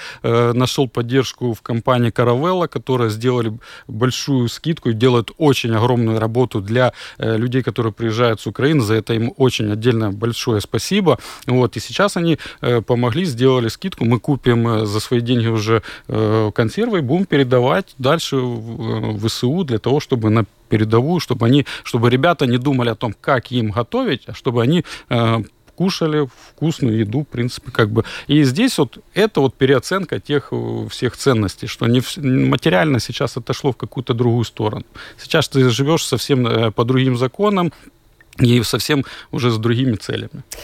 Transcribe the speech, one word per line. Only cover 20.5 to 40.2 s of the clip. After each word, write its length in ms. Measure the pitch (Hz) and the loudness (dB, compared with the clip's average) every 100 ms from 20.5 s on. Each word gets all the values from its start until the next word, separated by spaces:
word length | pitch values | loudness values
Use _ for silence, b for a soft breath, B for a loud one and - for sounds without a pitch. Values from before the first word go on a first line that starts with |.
| _ _ | _ _
передовую, 500 | 107 107 113 143 175 | 0 2 2 2 -2
чтобы 280 | - 107 117 | -2 0 2
они, 180 | 143 - B | 2 0 B
чтобы 260 | - 120 117 | -6 0 2
ребята 360 | 127 170 165 131 | 4 2 2 0
не 120 | 123 | 0
думали 320 | 135 135 120 | 0 0 0
о 60 | 110 | -2
том, 180 | 120 - | -6 -4
как 300 | - 131 - | -2 -2 0
им 200 | 123 110 | -2 -2
готовить, 520 | 98 120 247 247 135 - | -2 -2 -2 -2 -4 -8
а 60 | |
чтобы 300 | 110 135 120 | -8 -2 0
они, 200 | 117 170 B B - | 2 0 B B -4
э, 340 | 120 113 113 - _ _ - | 0 0 0 -4 _ _ -4
кушали 520 | 185 - 160 151 135 - - | -2 0 0 0 -2 -6 -20
вкусную 500 | _ 156 - 123 110 | _ -2 0 0 0
еду, 200 | 107 127 | 0 -2
в 60 | 147 | -4
принципе, 460 | 120 120 - - | -4 -4 -6 -6
как 180 | - 107 | 0 2
бы. 140 | 113 B B - | 2 B B 0
И 180 | 147 135 | 4 4
здесь 320 | 139 254 - | 4 0 2
вот 220 | 135 - _ - | -2 -4 _ 0
это 260 | 220 - | 0 2
вот 140 | 135 - | 0 2
переоценка 640 | 135 135 - 190 180 101 | 4 4 2 -4 -4 -8
тех, 340 | - 143 - | -2 -4 -2
э, 340 | 120 113 113 107 | -6 -6 -6 -8
всех 280 | - 123 - | -4 -6 0
ценностей, 500 | 135 117 104 - 113 | 2 2 0 -4 -12
что 200 | - 117 | -2 0
не 120 | 123 | 2
вс-, 220 | - - | 0 -4
материально 800 | 139 131 135 135 165 180 160 123 | 0 2 2 2 2 2 2 0
сейчас 380 | - - 135 - | -2 -4 -6 -4
отошло 340 | 113 131 143 | -6 -2 -2
в 40 | - | -4
какую-то 380 | 113 - 123 | -8 -8 -4
другую 320 | 120 120 120 113 | 0 2 0 -2
сторону. 380 | - 107 120 - B B - | -4 -4 -4 -12 B B -20
Сейчас 320 | - 165 - | -2 0 2
ты 200 | 139 127 | 2 2
живёшь 340 | 117 139 160 | 2 2 0
совсем, 440 | - 123 - 131 120 | 0 -4 0 0 2
э, 240 | 113 113 | 0 0
по 120 | - | 0
другим 340 | 120 127 131 120 | 0 2 0 0
законам 540 | 131 - 208 196 175 B B _ _ _ _ - | -2 0 0 2 0 B B _ _ _ _ 0
и 200 | 120 120 | 4 4
совсем 400 | 107 120 - 147 - B B | 2 -2 0 -2 -2 B B
уже 180 | - 123 | -2 -2
с 80 | 110 | 0
другими 380 | 113 117 131 107 | 0 0 0 -2
целями. 480 | - 110 | -4 -8